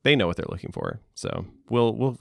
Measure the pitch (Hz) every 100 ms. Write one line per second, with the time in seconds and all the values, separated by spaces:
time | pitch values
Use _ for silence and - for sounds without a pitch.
0 | 139 139 87 87 - 98 - - 50 -
1 | _ - - 50 95 - - 120 117 110
2 | 131 120